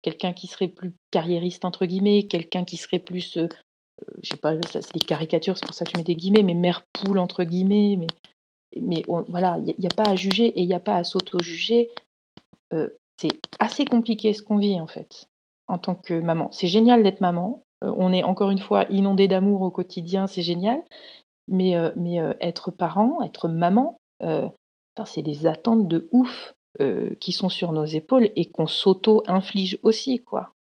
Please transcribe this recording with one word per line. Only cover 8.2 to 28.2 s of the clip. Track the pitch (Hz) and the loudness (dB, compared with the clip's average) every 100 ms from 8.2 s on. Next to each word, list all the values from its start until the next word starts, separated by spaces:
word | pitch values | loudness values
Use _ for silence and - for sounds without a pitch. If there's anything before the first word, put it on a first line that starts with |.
| _ _ _ _ _ - | _ _ _ _ _ -8
mais | - 165 - | -4 -4 -2
on, | 170 - | -4 -4
voilà, | 175 180 165 | -2 0 0
il | 147 | -4
y | |
a, | - | -4
il | |
y | 185 | -4
a | - | 0
pas | 214 | 2
à | 190 | 2
juger | 190 196 233 | 0 2 2
et | - | 2
il | 180 | 0
y | |
a | 180 | 0
pas | 180 196 | 0 -2
à | |
s'auto-juger. | 170 190 180 180 170 170 - 233 233 - _ _ _ - _ _ _ | -2 -6 -4 -4 -4 -4 0 2 0 -4 _ _ _ -20 _ _ _
Heu, | 165 147 - _ _ | -4 -4 -8 _ _
c'est | 160 - - - | -4 -4 -8 -4
assez | 220 - | -4 0
compliqué | 277 240 233 214 220 | 0 2 2 0 0
ce | 208 | -2
qu'on | - 208 | -2 0
vit, | 202 185 | 2 0
en | 160 | -6
fait, | - - - - _ _ _ - | -12 -16 -20 -20 _ _ _ -8
en | 180 | -6
tant | - | -4
que | 180 - | -6 -4
maman. | 170 170 165 - | -2 0 -2 -2
C'est | - 180 | -2 2
génial | 196 226 240 | 4 8 8
d'être | 208 196 | 6 4
maman. | 185 175 185 269 _ _ | 0 0 -4 -8 _ _
Heu, | - - | -6 0
on | 185 | 2
est | 185 | 2
encore | - 190 196 | 0 0 0
une | 196 | 0
fois | 196 202 - | 0 0 2
inondé | 196 196 196 196 | 2 2 4 4
d'amour | 190 196 202 | 4 2 2
au | 185 | -2
quotidien, | 175 180 - 170 190 190 | -4 -8 -8 -4 -2 -2
c'est | 185 | -4
génial. | 170 175 196 269 - - - - _ _ - | -4 -2 -2 -2 -6 -20 -20 -20 _ _ -2
Mais, | 190 185 175 | 0 2 2
heu, | 165 - | 0 -2
mais, | 175 175 | -4 -2
heu, | 160 160 | -2 -2
être | 175 170 - | -4 -6 -10
parent, | - 170 165 226 330 | -4 -2 2 2 2
être | - - 170 | -6 -4 -4
maman, | 165 175 202 285 349 _ _ | 0 2 4 2 -4 _ _
heu, | 170 156 - - _ _ _ | -4 -2 -4 -10 _ _ _
putain, | - - | -14 -12
c'est | - | -8
des | 151 147 160 | -6 -2 -2
attentes | 156 - 226 190 | 0 2 2 4
de | 165 165 | 0 2
ouf, | 247 247 - - _ _ - | 2 2 -2 -16 _ _ -2
heu, | 139 - - - | -2 0 -4 -6
qui | - | -6
sont | 180 185 | -2 -2
sur | - 175 | -2 -4
nos | 156 151 | -2 -2
épaules | 160 - 262 | -4 2 4